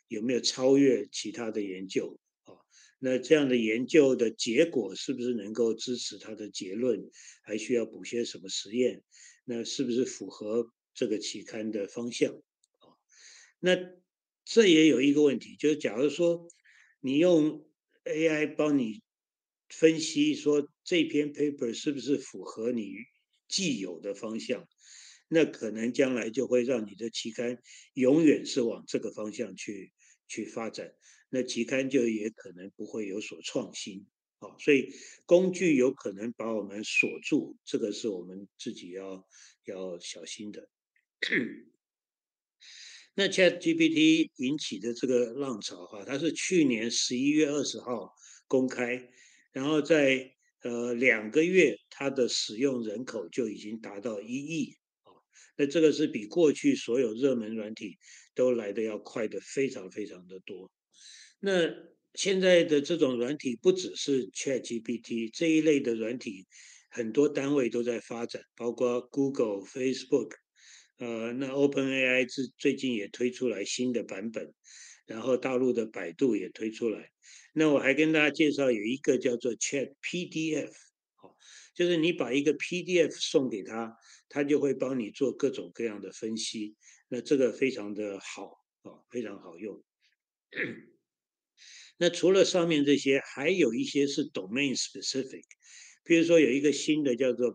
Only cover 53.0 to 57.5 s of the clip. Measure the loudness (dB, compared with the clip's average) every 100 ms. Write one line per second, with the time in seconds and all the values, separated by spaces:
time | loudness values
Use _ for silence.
53 | -6 -8 -6 -4 -4 -6 -10 -12 -12 -10
54 | -8 -8 -8 -10 -6 -6 -6 -10 _ _
55 | _ _ _ _ -14 -4 0 4 4 4
56 | -2 -4 -4 4 4 4 2 2 0 0
57 | 0 0 0 0 -4